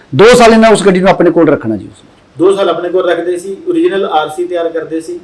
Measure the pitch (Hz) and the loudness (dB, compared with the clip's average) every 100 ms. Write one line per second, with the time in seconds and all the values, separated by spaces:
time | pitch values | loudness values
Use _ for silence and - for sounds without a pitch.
0 | - 131 214 247 226 226 226 202 196 180 | -6 2 4 6 6 4 4 2 2 2
1 | 190 170 175 170 156 143 113 104 - - | 2 2 2 2 2 0 -2 -8 -10 -20
2 | _ _ _ 135 185 196 180 170 175 180 | _ _ _ -2 0 0 -2 -4 -4 -2
3 | 175 165 170 175 196 196 185 165 175 190 | -2 -2 -4 -6 -8 -10 -4 -2 0 -2
4 | 202 156 151 180 175 175 165 160 151 160 | -2 -2 -4 -6 -6 -4 -6 -6 -8 -8
5 | 165 175 | -10 -14